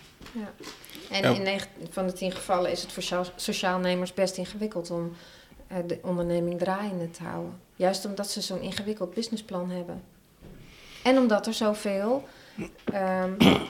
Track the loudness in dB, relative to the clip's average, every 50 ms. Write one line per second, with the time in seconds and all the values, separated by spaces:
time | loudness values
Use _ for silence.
0 | -20 -20 -20 -20 -16 -12 -10 -8 -10 -10 -12 -14 -14 -14 -14 -16 -18 -16 -16 -14
1 | -8 -4 0 4 4 6 4 4 2 0 0 -2 -4 -6 -12 -14 -12 -8 -4 -2
2 | -2 -2 -2 -2 -4 -4 -4 -4 -2 0 2 2 2 2 0 -2 -4 -6 -8 -6
3 | -4 -2 -2 -2 -2 -4 -6 -6 -4 -4 -2 0 0 0 2 2 2 2 2 0
4 | 0 -2 0 0 0 2 0 -2 -6 -6 -6 -4 -4 -4 -4 -4 -4 -2 -2 -2
5 | -4 -4 -6 -10 -16 -20 -20 -20 -20 -20 -20 -20 -12 -8 -4 -4 -2 -2 -4 -4
6 | -2 -2 0 0 2 2 2 2 2 2 0 0 0 0 0 0 -2 -2 -2 -2
7 | -4 -4 -6 -8 -8 -6 -6 -6 -6 -8 -10 -14 -18 -12 -2 2 4 4 4 2
8 | -2 -4 -4 -4 -4 -4 -4 -4 -4 -4 -4 -4 -4 -4 -4 -4 -2 -4 -4 -2
9 | -4 -4 -2 -4 -4 -2 -4 -6 -6 -4 -4 -4 -4 -4 -4 -6 -6 -6 -8 -12
10 | -12 -16 -20 -20 -20 _ -20 -20 -20 -18 -18 -18 -18 -20 -20 -20 -20 -18 -8 0
11 | 4 6 8 8 8 8 6 4 2 2 0 2 2 2 2 2 0 0 0 2
12 | 2 2 2 0 -2 -6 -16 -20 -20 -16 -10 -10 -10 -10 -12 -10 -4 -2 0 0
13 | 2 2 2 2 2 2 6 8 8 8 8 8 4